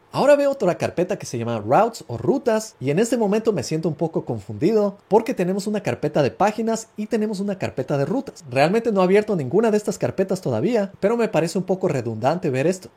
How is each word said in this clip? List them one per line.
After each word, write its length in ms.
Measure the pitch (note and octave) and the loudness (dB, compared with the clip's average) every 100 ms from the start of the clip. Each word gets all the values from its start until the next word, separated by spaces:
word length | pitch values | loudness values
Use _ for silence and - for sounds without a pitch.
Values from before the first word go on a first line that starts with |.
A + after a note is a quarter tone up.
| _ | _
Ahora 240 | D3+ C4 C#4+ | 0 4 6
veo 160 | C#4 | 4
otra 260 | C4+ F#3+ D#3+ | 2 0 0
carpeta 400 | G#2+ - F3+ G3+ | -2 -2 -2 -4
que 80 | - | -6
se 120 | B2 | -6
llama 260 | A#2 A2+ G#2 | -4 -4 2
Routes 380 | D3+ A3+ - - | 4 4 -2 -10
o 100 | A#2 | -4
Rutas, 580 | C#3 C4 A#3 A3 - - | 0 0 0 0 -2 -6
y 80 | B2+ | -2
en 100 | D3+ | 0
este 160 | A#3 B3 | 2 2
momento 380 | G#3 A3 A3 | 2 2 0
me 100 | G#3 | -2
siento 240 | - D#3+ E3 | -2 -2 -2
un 80 | D3+ | -2
poco 300 | E3 F3 - | -2 -4 -4
confundido 720 | A#2 - G#2 D#3+ G#3+ G3+ F#3+ _ | -8 -8 -2 2 2 0 -4 _
porque 260 | G#3 A3+ | 2 2
tenemos 320 | A#3+ F3+ G3 G3+ | -2 -2 -2 -2
una 160 | G#3 | -4
carpeta 400 | F3 A#2 D3+ A3+ | -2 -2 -2 2
de 100 | B2 | 0
páginas 580 | - G3 G#3+ A3 A3 - - | 2 0 0 -2 -4 -6 -12
y 80 | G#3+ | -4
tenemos 340 | A3+ G#3+ F#3+ | -2 -2 -4
una 180 | G3+ F#3+ | -6 -4
carpeta 400 | A2 - C3 C#3+ | -6 -6 -2 -2
de 60 | |
rutas. 400 | C#3+ B3 - - D3 | 0 -2 -4 -14 -4
Realmente 400 | C3 D#3 A3+ A#3 | 2 4 2 2
no 80 | G3 | 2
he 60 | F#3 | 4
abierto 320 | G3 G#3+ F#3+ | 4 2 -2
ninguna 340 | B2 F#3 A3+ | 0 2 2
de 60 | G#3+ | 0
estas 200 | G#3+ F#3 | -2 -2
carpetas 440 | - - F#3+ F#3 | -2 -2 -2 -2
todavía, 500 | D3+ G#2+ E3+ A#3 G3 - | -2 0 0 0 -2 -2
pero 160 | G3 A#3+ | 0 0
me 140 | A3 | 0
parece 280 | D#3+ E3+ F#3+ | 0 0 -2
un 60 | |
poco 240 | F3+ F#3 E3+ | -2 -2 0
redundante 600 | C#3 A#2 A2 B2 F3+ E3+ | -2 -4 -2 0 0 -2
ver 180 | C3 D3+ | 0 0
esto, 220 | F#3 - | -2 -8